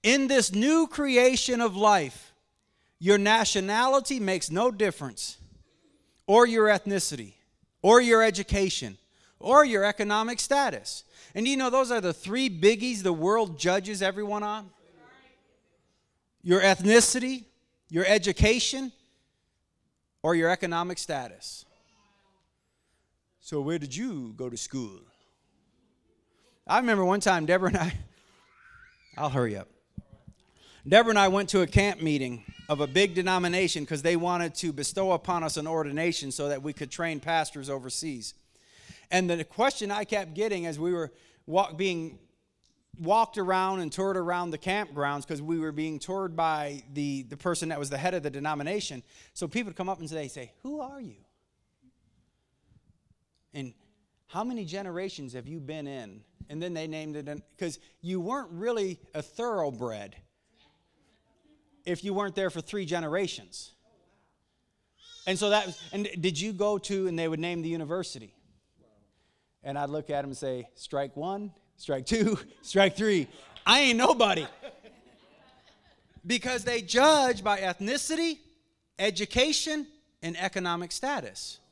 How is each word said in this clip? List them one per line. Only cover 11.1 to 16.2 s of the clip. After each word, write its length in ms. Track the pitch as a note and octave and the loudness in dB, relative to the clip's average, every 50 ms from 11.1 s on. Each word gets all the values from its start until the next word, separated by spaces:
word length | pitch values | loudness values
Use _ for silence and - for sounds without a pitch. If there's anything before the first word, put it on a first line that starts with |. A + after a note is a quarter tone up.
| _ - - - _ | _ -20 -20 -10 _
And 140 | G3+ A3+ | -2 0
you 80 | C4 C#4 | 0 0
know, 140 | C4 C4 B3+ | 2 0 2
those 200 | A#3+ C4+ C4 A#3 | 2 2 2 2
are 120 | A#3+ A3+ | 0 0
the 120 | F3+ F3+ D#3 | 0 -2 -4
three 360 | - - F#3 G#3 B3+ C4+ B3+ | -4 -6 -4 -2 0 0 -2
biggies 520 | F#3 D#3+ E3+ G#3 A#3 G3+ A#3 B3+ A#3+ G3+ | 0 6 6 6 6 6 0 -4 -4 0
the 120 | F#3 F#3 E3+ | 0 0 0
world 440 | D#3 D#3+ F#3 G#3+ A#3 A3 F#3 E3 | 2 2 2 2 2 2 -2 -4
judges 440 | C3+ D3 F3+ F#3 G3+ F#3 G#3 G#3+ F#3 | -2 0 2 2 2 0 -4 -6 -2
everyone 420 | G3 F#3+ F#3+ G3+ G#3 G3+ G#3 G#3 G#3 | -2 -2 -2 -2 -6 -4 -4 -4 -4
on. 300 | G#3 G#3 A3 G3+ F#3 _ _ _ _ _ - - - - - _ _ _ _ _ _ _ _ _ _ _ _ _ _ _ _ _ _ _ _ | -6 -8 -10 -12 -18 _ _ _ _ _ -20 -20 -20 -20 -20 _ _ _ _ _ _ _ _ _ _ _ _ _ _ _ _ _ _ _ _